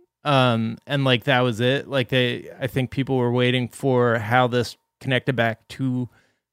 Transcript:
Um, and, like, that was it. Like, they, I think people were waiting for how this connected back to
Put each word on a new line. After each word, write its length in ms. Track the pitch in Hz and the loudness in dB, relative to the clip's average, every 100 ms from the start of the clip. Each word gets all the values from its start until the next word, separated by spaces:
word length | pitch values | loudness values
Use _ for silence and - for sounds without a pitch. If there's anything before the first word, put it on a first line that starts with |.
| _ _ | _ _
Um, 540 | 147 139 127 113 113 110 - | 0 2 4 2 -2 -6 -4
and, 180 | 143 | 0
like, 200 | 135 120 | 2 2
that 160 | 147 127 | 2 2
was 180 | 127 107 | 2 0
it. 300 | 123 139 - | 0 -2 -2
Like, 200 | 135 120 | -4 0
they, 420 | 131 123 120 - - | 0 0 -4 -10 -8
I 80 | 135 | -6
think 220 | 135 127 | -4 -4
people 240 | 139 131 131 | -4 -2 0
were 160 | 120 | 0
waiting 340 | 123 123 127 120 | 2 2 0 -4
for 500 | - 139 123 120 113 | -4 0 2 2 0
how 280 | 107 127 123 | 2 2 4
this 300 | 123 113 - _ - | 2 -2 -6 _ -12
connected 340 | 135 123 - | -4 -2 0
back 320 | 117 113 110 - | 0 -2 -4 -12
to 380 | - 131 127 123 _ _ _ _ | -6 -4 -4 -6 _ _ _ _